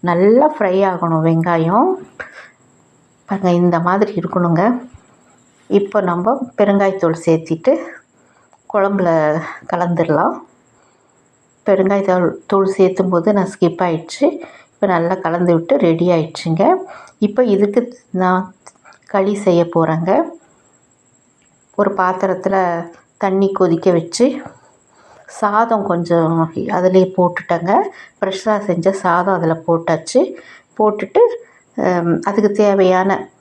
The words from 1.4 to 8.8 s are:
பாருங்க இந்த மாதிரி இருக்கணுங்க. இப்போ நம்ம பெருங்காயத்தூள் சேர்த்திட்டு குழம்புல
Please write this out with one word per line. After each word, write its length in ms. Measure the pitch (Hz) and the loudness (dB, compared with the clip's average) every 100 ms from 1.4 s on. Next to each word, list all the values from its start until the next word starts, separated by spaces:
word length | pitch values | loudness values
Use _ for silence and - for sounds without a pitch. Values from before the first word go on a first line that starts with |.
| 170 170 165 196 339 381 - _ - - - _ _ _ _ _ _ _ _ | 2 0 2 2 0 -2 -8 _ -18 -18 -20 _ _ _ _ _ _ _ _
பாருங்க 260 | 196 185 | -2 0
இந்த 280 | 175 175 170 | 2 2 2
மாதிரி 320 | 175 190 208 | 0 0 0
இருக்கணுங்க. 680 | 208 170 180 175 165 202 247 - - _ _ _ _ _ _ _ | -2 -4 -2 0 2 2 0 -6 -20 _ _ _ _ _ _ _
இப்போ 320 | 202 202 208 | 0 0 -2
நம்ம 380 | 185 175 190 269 262 - | 0 -2 0 -2 -4 -2
பெருங்காயத்தூள் 640 | 202 202 196 190 170 160 - | 2 2 2 0 -2 -2 0
சேர்த்திட்டு 520 | 160 160 160 - 320 - - _ _ _ _ _ _ _ | 0 0 -4 0 0 -2 -18 _ _ _ _ _ _ _
குழம்புல 640 | 214 | -2